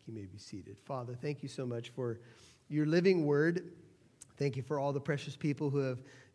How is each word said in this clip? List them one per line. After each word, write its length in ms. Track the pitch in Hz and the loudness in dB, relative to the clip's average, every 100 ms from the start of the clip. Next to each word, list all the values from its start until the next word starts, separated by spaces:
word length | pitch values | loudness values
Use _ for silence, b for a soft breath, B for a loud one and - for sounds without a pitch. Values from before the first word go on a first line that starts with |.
| - | -14
You 80 | |
may 120 | 110 95 | -12 -12
be 120 | 98 | -14
seated. 400 | - 101 87 104 | -14 -14 -14 -18
Father, 320 | - 131 120 123 | -8 -6 -6 -6
thank 260 | 147 143 | -6 -6
you 80 | 135 | -8
so 160 | - 127 | -6 -4
much 240 | 117 120 | -4 -6
for 300 | - 123 110 B B B B _ | -4 -4 -4 B B B B _
your 180 | 147 151 | 2 4
living 400 | 165 180 185 147 | 6 6 6 6
word. 480 | 143 160 175 - - - - _ _ - - | 4 4 2 -6 -18 -20 -20 _ _ -20 -2
Thank 180 | 143 135 | -2 -2
you 60 | |
for 180 | 120 151 | -4 0
all 140 | 139 | 0
the 60 | 139 | 0
precious 360 | 139 143 - - | 0 -2 -2 -2
people 360 | 151 139 147 | -2 0 0
who 80 | 139 | 2
have 240 | 135 123 B B B | 0 -2 B B B